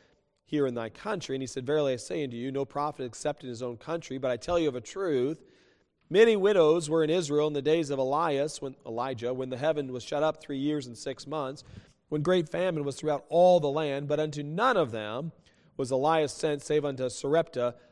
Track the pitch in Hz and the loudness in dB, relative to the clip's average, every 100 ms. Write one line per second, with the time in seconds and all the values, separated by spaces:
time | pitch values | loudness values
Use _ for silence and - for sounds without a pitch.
0 | _ _ _ _ _ 151 135 120 113 - | _ _ _ _ _ 0 0 0 -6 -8
1 | 208 202 - 135 131 - 123 151 143 127 | -6 -6 -4 -6 -6 -8 -2 0 2 -2
2 | - 175 139 117 127 135 139 143 147 147 | -4 -6 -4 -6 -6 -4 -4 -4 -6 -6
3 | 127 - 151 143 131 113 123 117 - 170 | -10 -6 -6 -6 -8 -8 -8 -8 -8 -8
4 | - 135 127 120 - 175 156 123 - 190 | -6 -6 -2 -2 0 0 0 -2 -8 -6
5 | 190 135 135 160 - _ _ _ _ _ | -2 2 0 -2 -12 _ _ _ _ _
6 | _ 180 233 214 196 202 156 170 147 160 | _ 6 6 8 4 6 6 6 2 0
7 | 151 175 151 147 151 143 139 165 143 139 | 2 2 2 0 0 0 2 2 2 -2
8 | 131 143 170 139 151 - 139 131 123 113 | 0 2 2 0 -2 -4 -10 -12 -10 -6
9 | 131 123 117 127 131 123 151 151 135 127 | -4 -4 -4 -4 -4 -2 0 0 -2 -8
10 | - 147 156 - - 139 143 151 127 117 | -4 0 0 -2 -8 -4 -2 -2 -4 -10
11 | 139 131 139 151 135 143 - - - _ | -10 -10 -8 -6 -6 -8 -16 -20 -20 _
12 | _ 151 151 185 156 165 185 160 139 135 | _ -2 2 2 2 -2 -2 -2 -4 -4
13 | 156 147 - 165 180 180 147 147 151 139 | -2 -4 0 6 8 6 4 0 -2 -2
14 | 143 151 156 143 147 165 254 220 139 110 | -2 0 0 -4 -6 0 2 4 2 -2
15 | 107 117 165 - _ _ _ - 131 131 | -6 -6 -8 -12 _ _ _ -8 -2 2
16 | 147 160 147 - 160 147 - 151 143 131 | 4 4 2 0 -2 -2 0 0 0 -2
17 | 127 - 139 160 156 127 120 117 _ | -6 -4 0 2 0 -2 -4 -4 _